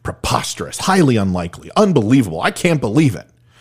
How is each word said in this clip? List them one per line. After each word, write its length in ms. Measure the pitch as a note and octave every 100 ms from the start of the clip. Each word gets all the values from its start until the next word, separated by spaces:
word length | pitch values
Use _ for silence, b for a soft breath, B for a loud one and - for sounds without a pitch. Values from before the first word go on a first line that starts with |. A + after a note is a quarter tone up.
preposterous, 760 | - - - A#2+ - - D#2 -
highly 360 | - F#3+ C#3 A2+
unlikely, 560 | F#2+ F#2 E2+ - - -
unbelievable. 640 | G#3 C#3+ G#2 C3+ G#2+ D#2+
I 100 | F3
can't 300 | - F3 D3+
believe 340 | A#2 B2+ D3 D#2
it." 140 | - _ _ b